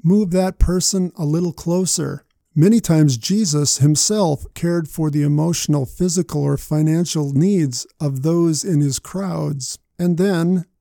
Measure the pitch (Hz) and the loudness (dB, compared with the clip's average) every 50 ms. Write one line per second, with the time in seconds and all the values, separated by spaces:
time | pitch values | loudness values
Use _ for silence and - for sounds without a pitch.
0 | - 160 190 208 214 175 175 185 185 185 185 - - - 175 185 - - - 190 | 0 2 2 2 2 2 0 0 0 0 2 2 2 2 2 0 -2 -2 -2 -2
1 | 180 175 - - 160 147 151 170 180 175 - - - 165 170 185 190 165 - - | -2 -4 -4 -4 -4 -2 -2 -2 -2 -4 -6 -6 -4 -2 -2 -2 -2 -2 -2 -4
2 | 151 135 - 139 _ _ _ _ _ _ - 151 156 202 233 226 - - 165 156 | -4 -6 -8 -10 _ _ _ _ _ _ 2 4 4 6 4 4 4 4 4 4
3 | 156 147 123 117 - - 190 214 220 170 143 147 147 - - - 135 147 151 - | 4 4 2 0 -2 -2 0 0 0 0 0 0 0 0 0 2 4 4 4 2
4 | - - 208 214 196 165 147 - - - - - - 170 175 175 160 143 - - | 0 0 0 0 0 0 0 -2 -6 -12 -10 -4 -2 -2 0 -2 -2 -4 -4 -4
5 | 156 151 147 151 147 147 147 147 156 170 170 - - - 151 147 131 - - - | -2 -2 0 0 0 2 2 2 2 0 -2 -2 0 0 0 0 -2 -4 -4 -2
6 | 180 185 165 185 170 - - 147 143 143 143 139 - - 156 151 151 156 160 165 | -2 -2 0 -2 -4 -2 -2 -2 -2 0 -2 -2 -4 -2 -2 0 2 2 2 0
7 | 175 - - 160 147 139 139 135 165 196 208 180 156 135 120 - - - _ - | 0 -2 -2 -4 -2 0 0 2 2 2 2 2 0 0 -4 -6 -12 -14 _ -6
8 | 156 143 139 131 131 160 170 175 170 165 156 139 - 202 170 147 143 143 131 - | -6 -4 -4 -2 -2 0 0 2 2 2 0 -2 -2 0 0 2 2 0 -2 -4
9 | - - - 185 196 185 165 160 156 147 147 135 127 - - - _ _ _ - | -8 -10 -8 -8 -6 -6 -6 -4 -4 -6 -6 -8 -8 -12 -12 -14 _ _ _ -4
10 | 175 175 175 160 190 202 190 165 165 175 185 180 165 _ _ _ | -2 0 0 2 0 0 0 0 0 0 0 -2 -2 _ _ _